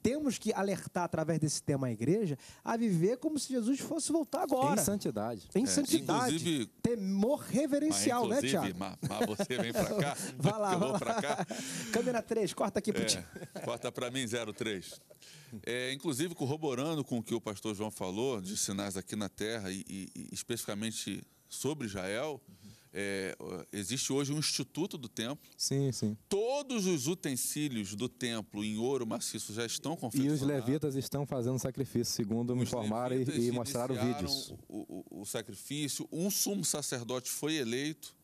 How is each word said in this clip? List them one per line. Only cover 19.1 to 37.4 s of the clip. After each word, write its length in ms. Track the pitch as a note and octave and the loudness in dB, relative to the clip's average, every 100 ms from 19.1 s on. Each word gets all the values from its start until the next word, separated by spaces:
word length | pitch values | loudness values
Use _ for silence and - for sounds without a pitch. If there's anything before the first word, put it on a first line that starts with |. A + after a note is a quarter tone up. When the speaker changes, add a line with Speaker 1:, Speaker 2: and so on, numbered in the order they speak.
| G#2+ | -6
Speaker 3:
na 120 | G2+ | -6
terra 400 | - G#2 A2+ F#2+ | -4 -4 -4 -4
e, 120 | F#2+ - | -6 -8
e, 200 | F#2+ F#2 | -10 -10
e 140 | - - | -10 -10
especificamente 920 | F#2+ - A#2 - G#2 A2 A2 - F#2+ - _ _ | -10 -6 -6 -4 -4 -4 -4 -6 -6 -8 _ _
sobre 400 | - C3 D3+ A#2 | -4 -4 -2 -4
Israel, 520 | G2 F#2 G#2+ D3+ C#3 - - G2+ A2 - | -4 -2 -2 -2 -6 -12 -20 -20 -20 -12
é, 460 | - G2+ G2 F#2+ - - F#2 - | -4 -2 -2 -2 -6 -8 -8 -6
existe 400 | G2 F#2+ B2+ - | -6 -4 -2 0
hoje 180 | C#3 C#3 | 0 0
um 60 | D3 | 0
Instituto 580 | D3+ - C3+ - F#3+ F3 | 0 -2 -4 -4 -4 -4
do 120 | A#2 | -10
Templo. 360 | - A2+ D3 - - | -6 -4 -6 -12 -6
Speaker 2:
Sim, 340 | - C#3 C#3 | 0 2 2
sim. 240 | A#2+ A2 G#2+ _ | 2 0 -2 _
Speaker 3:
Todos 600 | G3 A3+ C#4 C#4 A#3+ F#3 | 2 4 2 0 0 4
os 200 | E3+ B2+ | 2 2
utensílios 880 | F#3 D#3+ C3+ - - D3 A#2 G2 | -2 -2 -2 0 0 0 0 -2
do 140 | G2+ B2 | -2 -4
templo 560 | - B2 A#2 F#2 G2+ | -2 -2 -2 -4 -4
em 140 | G#2+ G#2+ | -2 0
ouro 280 | A#2+ C3+ A2+ | 2 2 0
maciço 460 | A2 - A#2 - | -2 -4 -6 -6
já 120 | G#2+ A#2 | -4 -2
estão 260 | - C#3 | -2 -4
Speaker 2:
E 20 | |
os 60 | E3 | -4
Speaker 3:
confeccionados. 420 | B2 C#3 C#3 D3+ C#3 | -2 2 2 4 2
Speaker 2:
levitas 500 | C#3+ A#2 D3 D3 C3+ | 0 2 0 0 -2
estão 300 | B2 C#3 C#3+ | -2 -2 -2
fazendo 320 | C3+ A#2+ C3 | 0 2 0
sacrifício, 560 | C3+ B2 C3 A#2 A#2 | -2 -4 -2 0 0
segundo 420 | - A2 A2+ A#2+ B2 | 0 0 0 2 2
me 60 | |
Speaker 3:
Os 60 | A#2 | 2
Speaker 2:
informaram 440 | B2 G#2+ G#2+ B2 | 0 0 0 2
e, 40 | B2+ | 2
Speaker 3:
levitas 260 | B2+ D3+ | 2 2
Speaker 2:
e 80 | A#2+ | 2
mostraram 420 | A#2+ A#2 C3 B2 | 2 0 -2 0
Speaker 3:
iniciaram 240 | B2+ B2 A#2+ F2+ | 0 0 0 0
Speaker 2:
vídeos. 280 | - - - - | -2 -4 -12 -10
Speaker 3:
o, 380 | G#2 - F2+ - D#2+ | -10 -8 -10 -10 -10
o, 20 | |
o 60 | G2+ | -6
sacrifício. 840 | B2 A2 G2 - C#3+ D3 - - | -6 -6 -12 -8 -4 -2 -4 -4
Um 200 | D#3 F#3+ | -2 0
sumo 340 | G3 - G3+ | 2 0 0
sacerdote 640 | E3 D#3 C#3+ C3 A#2 B2+ B2 | 0 0 -2 -4 -2 -2 -2
foi 260 | - | -2